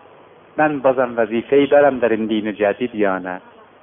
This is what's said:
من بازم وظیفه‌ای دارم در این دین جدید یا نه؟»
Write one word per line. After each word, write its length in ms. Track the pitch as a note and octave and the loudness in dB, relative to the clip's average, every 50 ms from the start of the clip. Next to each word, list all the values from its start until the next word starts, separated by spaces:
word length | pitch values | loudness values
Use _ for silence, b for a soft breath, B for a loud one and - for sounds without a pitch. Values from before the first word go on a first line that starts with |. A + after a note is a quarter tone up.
| - - - - - - - - _ _ _ | -20 -20 -20 -20 -20 -20 -20 -20 _ _ _
من 240 | - D3+ D#3 D3+ C3+ | -2 0 0 0 0
بازم 320 | B2 C3+ B2+ B2+ B2+ A#2+ A#2+ | 0 0 2 2 -2 -2 -2
وظیفه‌ای 500 | A#2 A2+ G#2 A2+ A#2 G#2+ - C#3 C#3+ C#3+ | -4 -2 -2 -2 -4 -2 2 2 2 4
دارم 320 | C#3 C#3+ C#3+ D3 C#3+ C3 B2 | 4 4 4 4 4 2 0
در 100 | A#2+ A2+ | 0 0
این 180 | A2+ G#2 A2 | 0 -2 -2
دین 280 | G#2+ A2 G#2+ G#2 A2 G2 | -2 -2 -2 -2 -6 -4
جدید 400 | G2+ G#2 G2+ G2+ - B2 A#2 A2+ | 0 0 0 0 -2 -6 -6 -2
یا 240 | G#2+ G#2 G2 F#2 F#2 | -2 0 0 0 -4
نه؟» 220 | F2+ F#2 F2+ F#2 - - - - - _ _ _ | -6 -8 -12 -12 -14 -20 -20 -20 -20 _ _ _